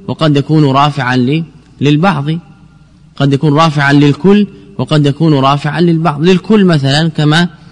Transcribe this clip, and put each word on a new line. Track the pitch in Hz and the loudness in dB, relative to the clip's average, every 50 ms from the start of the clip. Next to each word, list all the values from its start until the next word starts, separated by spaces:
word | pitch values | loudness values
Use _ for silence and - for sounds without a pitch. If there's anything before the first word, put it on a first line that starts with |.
| - - | -12 -10
وقد | 127 - 160 156 143 143 | -6 -2 -2 0 0 0
يكون | 139 - 156 156 151 | 0 0 0 0 2
رافعا | 139 131 139 139 147 143 147 127 123 127 127 | 2 2 2 0 0 -2 -4 -4 -4 -2 -2
ل-، | 123 127 147 160 165 - - - - _ - - | -2 -2 -2 -4 -6 -8 -14 -20 -20 _ -10 -4
للبعض، | 123 147 151 151 170 196 165 139 139 151 160 175 - - - - - - - - - _ _ _ _ - - | -2 0 0 2 0 0 -2 -2 -4 -6 -6 -8 -8 -14 -20 -20 -20 -20 -20 -20 -20 _ _ _ _ -14 -6
قد | - 143 143 139 | -2 -2 0 0
يكون | 131 - 151 143 | 0 0 0 2
رافعا | 147 165 165 143 151 143 139 143 | 2 0 0 0 0 0 2 2
للكل | 143 147 143 135 - - 190 202 208 202 196 - - - - - - | 2 2 2 0 0 2 2 2 2 0 -2 -6 -14 -20 -16 -10 -8
وقد | 131 - 156 151 143 | -6 -2 0 0 0
يكون | 143 131 - 160 165 151 | 0 0 -2 0 0 0
رافعا | 135 131 135 143 143 - 151 147 156 | 2 2 0 0 0 -2 -6 -4 -2
للبعض. | 175 170 165 160 165 170 143 139 156 | 0 0 0 0 -2 -4 -4 -2 0
للكل | 180 190 175 - - 220 214 190 | 0 0 0 0 0 2 2 4
مثلًا | 180 165 147 135 139 135 151 165 165 | 2 2 2 0 0 0 0 -2 -2
كما | 156 - 151 151 151 165 175 170 - - - - | -2 -2 0 0 2 0 0 -2 -4 -10 -20 -20